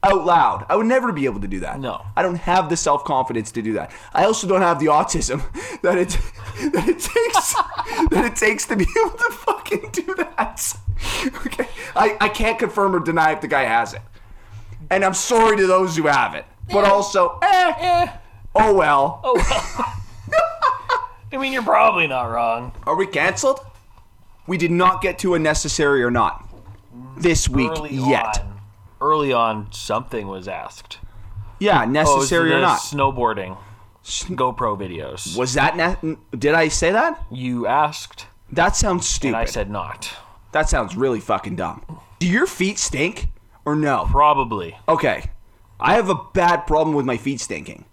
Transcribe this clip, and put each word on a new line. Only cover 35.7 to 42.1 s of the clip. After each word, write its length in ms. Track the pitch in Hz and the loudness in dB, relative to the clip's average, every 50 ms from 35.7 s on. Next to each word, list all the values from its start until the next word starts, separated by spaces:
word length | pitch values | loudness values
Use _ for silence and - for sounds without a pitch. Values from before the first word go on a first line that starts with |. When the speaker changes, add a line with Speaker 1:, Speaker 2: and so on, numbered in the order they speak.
| 160 | 2
Speaker 1:
ne-, 400 | 175 165 175 180 - - 160 160 - - _ - 120 | 2 0 0 0 -2 -4 -6 -6 -8 -12 _ -10 -2
did 160 | 113 147 151 | 0 2 4
I 160 | 165 160 156 | 4 2 2
say 220 | 147 - 170 165 190 | 0 0 0 2 2
that? 280 | 220 294 339 320 - - - | 2 2 0 -2 -4 -10 -12
Speaker 2:
You 380 | - 131 127 127 123 120 117 101 | -10 -8 -6 -4 -4 -2 -2 0
asked. 600 | 123 143 151 147 151 - - - - - - - - - _ - | 2 2 2 0 -2 -8 -14 -16 -18 -20 -20 -20 -20 -20 _ -6
Speaker 1:
That 240 | - 165 170 196 202 - | 0 2 2 2 2 2
sounds 280 | - 208 180 180 - | 0 0 0 -2 -2
stupid. 220 | - - - - 135 | -2 -4 -2 -2 -2
Speaker 2:
And 60 | 110 | 0
I 100 | 117 117 | 0 -2
said 240 | 110 - 117 104 98 | -4 -4 -6 -6 -6
not. 440 | 104 101 90 - - - - - - - - - - - - - - | -6 -8 -8 -10 -10 -12 -12 -14 -14 -14 -20 -20 -20 -20 -20 -4 -2
Speaker 1:
That 160 | 151 156 151 | -2 0 2
sounds 260 | 156 139 113 95 87 | 2 0 0 -2 -2
really 240 | 98 127 135 123 107 | -2 0 0 0 -2
fucking 380 | - - 110 92 - 101 90 85 | -2 -2 -4 -4 -4 -8 -8 -6
dumb. 420 | 92 85 90 98 - - 160 - - _ | -6 -8 -8 -10 -14 -16 -16 -18 -18 _